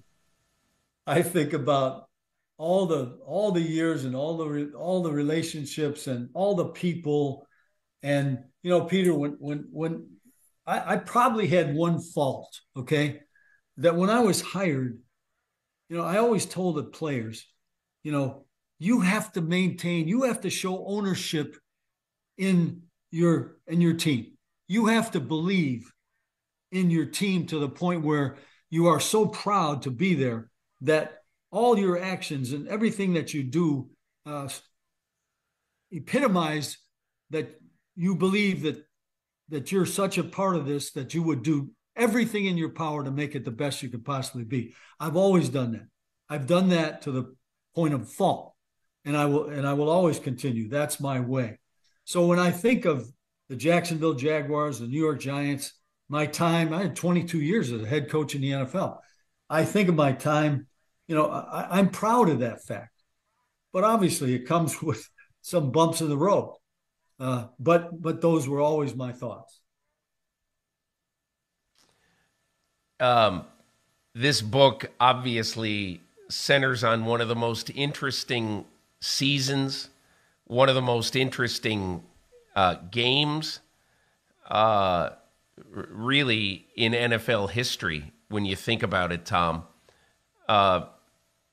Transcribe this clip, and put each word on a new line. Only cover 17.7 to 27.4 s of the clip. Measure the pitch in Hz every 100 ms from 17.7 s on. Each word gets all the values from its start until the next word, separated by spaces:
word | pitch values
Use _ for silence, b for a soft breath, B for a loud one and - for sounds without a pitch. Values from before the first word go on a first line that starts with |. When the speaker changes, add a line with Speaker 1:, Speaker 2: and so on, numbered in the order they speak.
| _ _ _
Speaker 1:
you | 151
know, | 147 131 - _ _ _ _
"You | 170 240
have | 180 208 -
to | 190
maintain, | 160 180 185 - 175 175 156
you | 240
have | 262 226
to | 190
show | - 190 185 185
ownership | 202 196 180 - 160 143 - _ _ _ _ _ _ _ -
in | 190 180 160 - - _ _
your, | 165 170 156 123 - -
in | 170
your | 170
team. | 165 - 123 - _ _ _ -
You | 202 220
have | 226 220
to | 175
believe | 123 156 175 196 143 120 - _ _ _ _ _ _ _ _
in | 185 175
your | 165 143
team | - 202 185